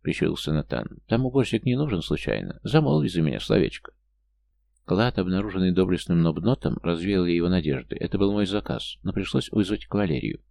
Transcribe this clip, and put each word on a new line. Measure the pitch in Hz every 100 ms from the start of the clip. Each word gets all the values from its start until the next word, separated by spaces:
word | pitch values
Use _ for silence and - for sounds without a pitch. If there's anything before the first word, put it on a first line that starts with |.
прищурился | - - 82 80 -
Натан. | 78 - 62 - - _
«Там | 117 131
уборщик | 135 117 110
не | 127 123
нужен | 147 92
случайно. | - 78 - 52 50 -
Замолви | - 156 151 151 143
за | 85
меня | 78 58
словечко». | - 107 71 - - _ _ _ _ _ _ _ _ _
Клад, | - 92 123 113
обнаруженный | 90 92 104 95 92
доблестным | 87 95 87 - 85
Нобнотом, | 82 80 98 123 - -
развеял | - 82 92 98 87
его | 87 87
надежды. | 92 76 67 60 -
Это | - 95
был | 98
мой | 104 98
заказ, | 104 - - - -
но | -
пришлось | - 95 131 -
вызвать | 107 95 104 -
кавалерию. | 104 98 67 - - _